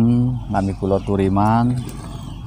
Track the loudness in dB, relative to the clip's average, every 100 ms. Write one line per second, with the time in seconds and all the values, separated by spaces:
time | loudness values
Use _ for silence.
0 | 4 4 2 -2 -2 0 0 -2 0 0
1 | 0 0 2 2 2 2 2 -2 -6 -10
2 | -12 -12 -12 -14